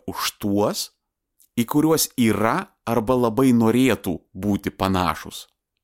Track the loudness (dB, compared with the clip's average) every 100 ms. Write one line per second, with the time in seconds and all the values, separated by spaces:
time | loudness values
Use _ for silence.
0 | -10 -8 -8 -6 -4 0 -2 -4 -10 _
1 | _ _ _ _ _ -6 -2 2 2 2
2 | 0 2 2 2 0 -2 -6 _ -4 -2
3 | 0 0 0 2 4 4 4 4 2 0
4 | -4 -8 _ -6 -2 -2 -4 -4 -2 0
5 | -2 -4 -10 -18 -20 _ _ _